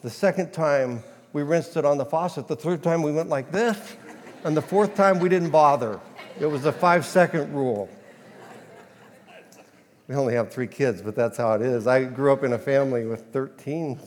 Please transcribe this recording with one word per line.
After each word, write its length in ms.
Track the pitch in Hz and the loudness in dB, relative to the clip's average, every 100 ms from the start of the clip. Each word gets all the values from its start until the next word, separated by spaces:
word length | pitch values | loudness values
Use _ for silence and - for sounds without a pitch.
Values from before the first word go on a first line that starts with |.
The 80 | 123 | -14
second 440 | - 196 180 170 | -2 0 0 -4
time, 500 | - 156 143 127 120 - - - | -2 0 2 0 -4 -12 -20 -10
we 100 | 147 | -6
rinsed 320 | 143 170 - 165 | 0 0 0 0
it 80 | |
on 140 | 143 143 | 2 2
the 80 | 127 | 0
faucet. 420 | 160 175 151 120 | -2 -4 -6 -8
The 80 | 147 | -6
third 260 | 160 175 | -4 -2
time, 200 | 165 165 | 0 0
we 100 | 151 | 0
went 160 | 151 165 | -2 -2
like 240 | 143 127 | -4 -4
this. 460 | 180 233 208 - - - - - - 170 | -2 -2 -2 -8 -20 -20 -20 -20 -10 -2
And 100 | 151 | -2
the 60 | |
fourth 340 | - 190 208 208 | 0 2 2 4
time, 240 | 196 185 | 4 4
we 80 | 180 | 2
didn't 220 | 180 170 | 2 4
bother. 500 | 156 147 143 117 95 - - - - | 6 6 4 0 -6 -12 -20 -16 -4
It 60 | 151 | -2
was 160 | 143 | 0
the 100 | 147 | -2
five-second 840 | - 180 175 - 185 170 165 143 | 2 4 4 2 2 4 2 -4
rule. 360 | 143 131 104 95 - - - - - - - - - - - - - - - - - - _ _ _ - | -2 -2 -2 -6 -12 -20 -20 -20 -20 -20 -20 -20 -20 -20 -20 -20 -20 -20 -20 -20 -20 -20 _ _ _ -6
We 80 | 135 | -2
only 200 | 131 120 | 0 0
have 140 | 107 | -2
three 180 | - 117 | -4 -6
kids, 340 | - 135 92 | -2 -2 -2
but 120 | 104 | -4
that's 220 | 107 117 - | -2 -2 0
how 200 | 117 107 | 0 0
it 60 | |
is. 260 | 127 120 113 | 0 0 2
I 180 | 131 131 | 2 2
grew 260 | 123 139 | 0 2
up 140 | 135 135 | 2 2
in 80 | |
a 40 | 117 | -2
family 480 | - 139 139 123 113 | 0 0 2 -2 -4
with 280 | 113 - | -8 -8
thirteen 680 | 135 131 - 139 156 156 123 | -6 -6 -10 -10 -6 -6 -8